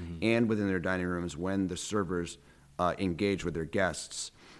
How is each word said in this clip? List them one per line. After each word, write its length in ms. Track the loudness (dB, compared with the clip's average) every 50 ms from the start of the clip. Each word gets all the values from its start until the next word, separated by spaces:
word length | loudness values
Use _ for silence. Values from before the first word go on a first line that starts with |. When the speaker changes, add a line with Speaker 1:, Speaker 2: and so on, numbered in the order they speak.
Speaker 1:
Mm-hmm. 180 | -10 -8 -4 0 2
Speaker 2:
and 260 | 4 4 4 4 4
within 200 | 2 2 2 2
their 100 | 0 0
dining 280 | 0 0 0 0 0
rooms 300 | 0 0 -2 -2 -4 -4
when 320 | -4 -2 0 2 2 0 0
the 80 | -2
servers, 640 | -4 -4 -2 0 0 0 0 0 -2 -2 -4 -6 -12 -18 -20 -20 -20 -20 -12 -4 0
uh, 160 | 0 0 2 2
engage 460 | 0 0 2 2 2 2 2 2 0
with 100 | -2 -2
their 100 | -2 -2
guests. 640 | -2 0 2 2 2 0 -2 -6 -10 -10 -10 -10 -10 -12 -16 -20 -20 -20 -20